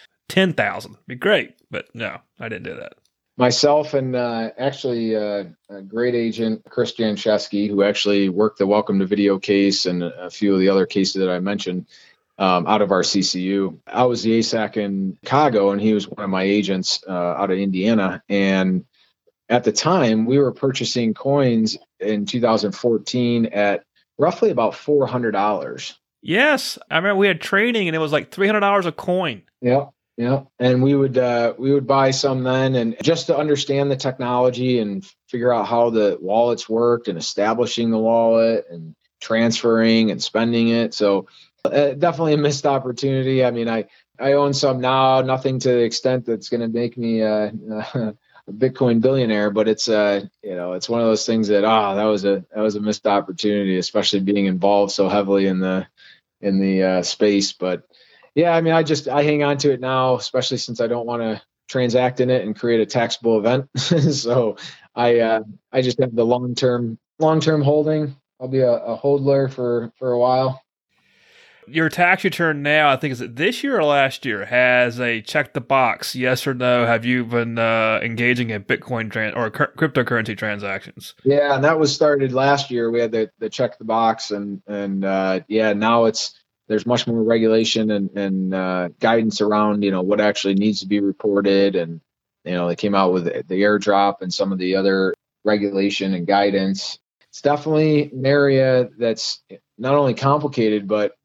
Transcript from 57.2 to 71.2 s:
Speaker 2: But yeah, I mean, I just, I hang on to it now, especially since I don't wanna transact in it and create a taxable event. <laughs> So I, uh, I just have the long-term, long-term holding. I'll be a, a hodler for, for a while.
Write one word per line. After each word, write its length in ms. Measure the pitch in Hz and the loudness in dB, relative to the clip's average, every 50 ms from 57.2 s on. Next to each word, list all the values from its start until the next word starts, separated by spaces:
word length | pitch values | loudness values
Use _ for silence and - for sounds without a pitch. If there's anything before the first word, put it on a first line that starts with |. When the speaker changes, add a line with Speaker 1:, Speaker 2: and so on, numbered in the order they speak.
| 107 104 101 98 95 - | 2 2 4 2 0 -2
Speaker 2:
But 320 | - - 90 92 90 85 _ _ _ _ _ _ _ _ _ - - | -6 -6 -4 -4 -4 -4 _ _ _ _ _ _ _ _ _ -6 -2
yeah, 160 | 143 170 175 | 0 2 2
I 100 | 165 165 | 2 2
mean, 120 | 165 165 165 | 2 2 2
I 100 | 165 156 | 2 2
just, 240 | 151 156 139 - | 0 -2 -2 -2
I 160 | 131 127 147 147 | -2 0 0 2
hang 200 | 151 151 147 143 | 2 2 2 2
on 140 | 143 143 135 | 0 0 0
to 120 | 143 147 | 2 0
it 80 | 131 123 | 0 0
now, 360 | 127 127 131 131 127 131 123 | -2 -2 -2 0 2 2 0
especially 420 | 120 - - - 127 123 - 131 | 0 -2 -4 -4 -2 -2 -2 -4
since 220 | 120 - - 117 117 | -6 -6 -8 -4 -4
I 60 | 117 | -2
don't 200 | 113 120 120 117 | -2 -2 -4 -4
wanna 340 | 117 120 117 117 110 107 104 _ _ _ _ _ | -4 -4 -4 -4 -4 -6 -6 _ _ _ _ _
transact 520 | - - 131 127 120 110 127 127 123 131 - | -6 -4 -2 0 2 2 2 2 2 0 0
in 100 | 127 127 | 0 2
it 160 | 127 123 92 | 2 0 0
and 100 | 107 104 | -4 -8
create 260 | - - 120 117 110 | -4 -2 0 2 2
a 40 | 107 | 0
taxable 540 | - - 123 117 117 - - 117 113 113 107 | 0 0 -2 -2 -2 -4 -2 0 2 2 2
event. 300 | 101 117 127 135 139 _ | 2 2 0 0 -2 _
<laughs> 60 | - 135 - - 175 160 135 160 139 | -8 -6 -2 0 2 2 2 2 0
So 440 | - - 117 123 127 117 107 - - - - - - _ _ - | 0 -2 0 0 2 2 0 -2 -6 -12 -20 -20 -20 _ _ -4
I, 260 | 120 120 120 120 117 | 0 2 4 4 4
uh, 240 | 117 113 113 110 110 107 - - _ - | 4 2 0 0 -2 -6 -18 -20 _ -4
I 100 | - 131 | -2 0
just 180 | 127 127 120 - | 0 0 0 0
have 140 | 131 123 113 | -2 -2 0
the 120 | 120 113 | 0 2
long-term, 760 | 117 123 123 127 127 123 - 135 127 123 123 120 113 113 - _ _ _ | 2 2 0 0 -4 -4 0 0 0 0 0 -4 -6 -8 -10 _ _ _
long-term 460 | - 160 156 160 160 156 160 156 151 139 | 0 2 2 2 2 2 2 2 2 2
holding. 520 | 143 147 151 151 156 156 151 151 139 135 _ _ _ _ - | 2 2 2 2 0 0 -2 -2 -4 -8 _ _ _ _ -12
I'll 100 | 127 131 | -8 -4
be 100 | 131 131 | 0 2
a, 140 | 127 120 120 | 2 2 2
a 240 | 113 - 117 110 - | 0 -2 -6 -8 -2
hodler 520 | - 143 143 139 135 139 139 139 135 131 | 0 0 2 2 2 2 2 2 2 -2
for, 400 | 135 127 123 120 120 117 117 117 _ | -4 -4 -2 -2 -2 -2 -4 -6 _
for 140 | - 131 127 | -6 -4 -2
a 80 | 123 120 | 0 2
while. 420 | 120 127 127 131 131 131 135 - _ _ _ _ _ _ _ _ _ _ _ _ | 2 2 2 2 0 -2 -4 -6 _ _ _ _ _ _ _ _ _ _ _ _